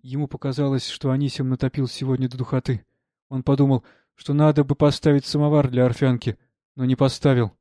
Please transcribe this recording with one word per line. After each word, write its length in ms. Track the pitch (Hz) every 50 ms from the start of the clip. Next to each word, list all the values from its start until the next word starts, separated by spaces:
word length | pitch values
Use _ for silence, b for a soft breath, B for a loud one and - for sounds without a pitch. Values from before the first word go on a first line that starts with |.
Ему 260 | _ 127 127 143 147
показалось, 600 | 135 - 131 - 139 131 135 143 139 135 127 -
что 240 | - - - - 135
Анисим 380 | 131 135 143 135 - - 135 127
натопил 380 | 131 - - 127 - 143 135
сегодня 420 | 120 - - 135 131 131 127 131 123
до 80 | 123
духоты. 480 | 127 127 - - 131 - - 127 104 _ _ _ _ _ _ _ _ _
Он 160 | _ 135 131 123
подумал, 400 | - 139 135 143 139 135 117 b b b b b b b _
что 140 | - - 143
надо 320 | 147 151 156 147 151 143
бы 100 | 135 143
поставить 500 | _ 151 147 - - - 160 143 143 -
самовар 440 | - - 147 147 147 151 147 139 127
для 160 | 123 123 127
Орфянки, 520 | 127 120 - 143 131 123 120 - 123 104 _ _ _ _ _ _ _ _
но 80 | 135 127
не 140 | 127 131
поставил 560 | - 139 131 - - - 143 131 123 117 98 _ _